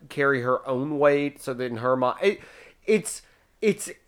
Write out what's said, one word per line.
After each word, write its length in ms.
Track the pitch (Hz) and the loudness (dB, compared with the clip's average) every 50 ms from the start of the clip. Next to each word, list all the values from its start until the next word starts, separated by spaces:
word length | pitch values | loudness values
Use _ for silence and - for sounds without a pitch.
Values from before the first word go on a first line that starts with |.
| - - | -20 -12
carry 340 | - 147 139 139 139 127 | -4 0 2 2 2 2
her 220 | 120 127 127 - - 135 | 0 0 0 0 0 -2
own 320 | 131 123 135 151 151 139 | -2 -2 -2 -4 0 4
weight. 420 | 143 147 143 143 143 143 139 - | 4 4 4 4 0 -2 -6 -8
So 100 | - 139 127 | -8 -8 -6
then 240 | 120 127 123 120 113 | -6 -6 -6 -6 -4
her 180 | 120 127 131 | 0 0 2
mo-, 180 | 127 127 123 - - | 2 2 0 -2 0
it, 180 | - 202 208 - - - - - - - _ _ _ | 0 0 0 -2 -8 -20 -20 -20 -20 -20 _ _ _
it's, 380 | - 220 202 - - - - - _ _ _ _ _ _ _ | 0 0 0 0 -4 -12 -14 -16 _ _ _ _ _ _ _
it's, 260 | - 214 196 - - - - - _ | 0 0 0 0 -6 -12 -14 -18 _